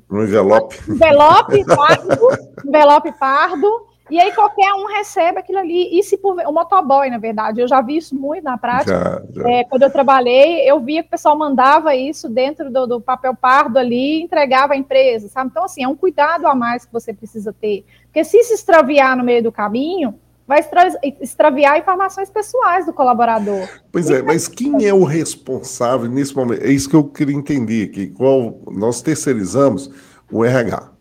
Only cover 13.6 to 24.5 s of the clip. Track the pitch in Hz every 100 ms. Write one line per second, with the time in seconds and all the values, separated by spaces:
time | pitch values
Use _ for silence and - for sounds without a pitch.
13.6 | 277 247 247 240 269 320 339 330 277 262
14.6 | 277 277 269 262 262 226 202 262 262 320
15.6 | 370 294 254 302 370 294 294 330 320 262
16.6 | 233 240 - 233 233 202 214 220 208 202
17.6 | 214 196 - _ _ 302 320 427 480 427
18.6 | - 330 262 285 262 254 247 240 226 220
19.6 | 208 233 302 381 262 - _ _ - 294
20.6 | 320 349 359 311 285 - 262 - 302 269
21.6 | 277 311 - 370 381 381 392 440 415 508
22.6 | 415 359 320 - 254 233 233 226 202 196
23.6 | 185 - _ 165 147 135 - 160 -